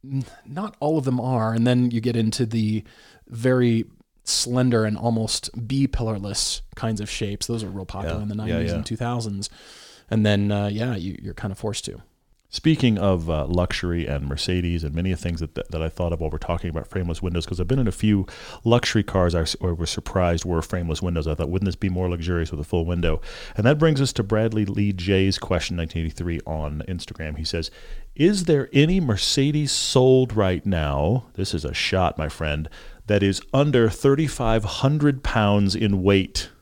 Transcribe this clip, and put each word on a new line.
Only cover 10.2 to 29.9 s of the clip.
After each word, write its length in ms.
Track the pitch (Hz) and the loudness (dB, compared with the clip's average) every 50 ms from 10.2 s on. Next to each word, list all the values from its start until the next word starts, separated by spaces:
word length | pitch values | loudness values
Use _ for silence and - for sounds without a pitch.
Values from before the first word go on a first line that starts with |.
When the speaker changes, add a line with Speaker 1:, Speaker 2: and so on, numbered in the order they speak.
| 104 | 4
Speaker 1:
then, 260 | 104 104 101 101 104 | 4 4 4 2 2
uh, 180 | 104 101 101 101 | 0 0 0 -2
yeah, 280 | 104 107 120 127 117 | -2 -2 -2 -4 -4
you, 200 | 95 82 98 - - | -4 -4 -6 -8 -8
you're 120 | - 87 82 | -10 -12 -10
kinda 200 | - - 101 95 | -8 -6 -8 -6
forced 300 | - - 104 101 - - | -4 -6 -6 -6 -6 -8
to. 140 | - - - - _ _ _ _ _ _ _ _ _ | -10 -12 -12 -18 _ _ _ _ _ _ _ _ _
Speaker 2:
Speaking 460 | - - - 160 160 - 135 123 107 | -12 2 4 4 4 6 6 4 4
of, 320 | 95 98 98 92 87 82 82 | 4 4 4 2 2 2 0
uh, 160 | 80 76 69 | 0 -2 0
luxury 600 | 69 87 87 87 - - - - 87 85 85 82 | 0 2 2 2 0 -2 -4 -2 -2 0 0 0
and 200 | - 71 69 69 | -2 -2 -4 -2
Mercedes 560 | 69 73 78 - - 92 90 87 85 85 82 | -4 -4 -4 -2 0 0 0 0 0 -2 -2
and 120 | 80 73 73 | -2 -4 -2
many 200 | 82 90 95 90 | -2 -2 -2 -2
things 260 | - - 87 85 78 | -2 -2 -4 -4 -4
that, 140 | 80 73 _ | -6 -6 _
that, 160 | - - - | -8 -8 -6
that 120 | - 78 | -4 -4
I 80 | 80 80 | -4 -4
thought 240 | - - 90 85 85 | -4 -2 -2 -2 -2
of 60 | 80 | -2
while 100 | 82 78 | -2 -4
we're 80 | 78 76 | -4 -4
talking 320 | - - 87 82 - 87 | -2 -2 -4 -2 -2 -4
about 160 | 78 80 - - | -6 -6 -8 -6
frameless 320 | - 95 90 85 87 - | -6 -4 -4 -2 -4 -4
windows, 240 | - 90 85 85 85 | -4 -2 -2 -2 -4
'cause 160 | - 92 87 | -4 -4 -4
I've 80 | 90 85 | 0 0
been 100 | 131 135 | 2 2
in 100 | 123 101 | 2 0
a 40 | |
few 340 | - - - 107 104 98 95 - - - - - - - - | 0 0 2 2 2 2 0 -4 -10 -16 -16 -16 -18 -4 2
luxury 380 | 113 117 120 - - - 110 | 4 4 4 4 2 0 0
cars 320 | 98 - - 95 90 87 82 | 0 2 2 2 2 2 2
I 80 | 85 | 0
s-, 120 | 82 - - - | -2 -2 -4 -4
or 140 | - 90 85 | -2 -4 -2
was 160 | 80 82 - | -2 -4 -4
surprised 560 | - - - - - 95 90 87 85 85 - | -4 -6 -8 -2 0 2 2 2 2 0 0
were 160 | 90 87 82 | 0 -2 -2
frameless 400 | 80 - - 90 85 82 76 - | -2 -2 -4 -4 -2 -2 -2 -2
windows. 240 | 92 90 82 82 76 | -2 -2 -2 -2 -2
I 80 | 78 76 | -2 -2
thought, 160 | - 82 71 | -2 -2 -2
"Wouldn't 160 | 87 95 101 | 0 0 0
this 100 | 95 82 | 0 -2
be 140 | - - 95 | -2 -2 -2
more 180 | 90 92 92 90 | 0 0 -2 -2
luxurious 420 | 87 85 80 87 87 85 80 - | -2 -2 -2 -2 0 -2 -2 -2
with 100 | 82 73 | -4 -8
a 40 | 78 | -4
full 220 | - - 87 82 | -2 0 0 0
window?" 340 | 85 87 85 85 82 78 - - - - - - - - | 0 0 2 2 2 0 0 -4 -10 -14 -14 -16 -8 -4
And 120 | - 104 | 2 4
that 120 | 123 151 147 | 4 4 6
brings 220 | 160 160 151 135 | 4 2 4 2
us 140 | 139 131 - | 0 0 0
to 80 | - | -4
Bradley 420 | 107 98 110 107 110 113 110 110 104 | -2 0 0 0 2 2 2 0 0
Lee 300 | 98 101 101 104 101 95 | 0 0 0 0 0 0
J's 440 | 90 87 95 98 95 95 98 92 - | -2 0 2 4 4 4 2 0 -2
question, 380 | - - 92 85 - - 87 | -2 -2 -2 -2 0 -2 -4
nineteen 300 | 85 82 82 - 85 80 | -4 -6 -4 -4 -4 -4
eighty-three, 340 | 80 - - 87 87 85 71 - | -4 -6 -6 -4 -4 -4 -4 -6
on 360 | - 78 78 76 76 76 76 - - | -6 -6 -6 -4 -6 -6 -8 -6 -6
Instagram. 480 | 87 85 - - - - 80 78 73 | -8 -8 -8 -12 -12 -10 -8 -8 -6
He 80 | 71 80 | -6 -6
says, 260 | - - 82 82 - - - - - - - - - - | -4 -4 -4 -6 -6 -12 -16 -14 -12 -12 -12 -12 -12 0
"Is 300 | - 147 185 214 190 175 | 2 4 4 4 2 2
there 260 | 170 156 139 127 - | 2 2 2 0 2
any 280 | - 135 147 160 185 190 | 4 4 4 6 4 2
Mercedes 680 | 165 123 104 95 - - - 143 135 147 147 151 151 131 | 2 2 0 0 0 0 2 2 2 2 2 0 0 0
sold 640 | - - - - | -2 -2 -4 2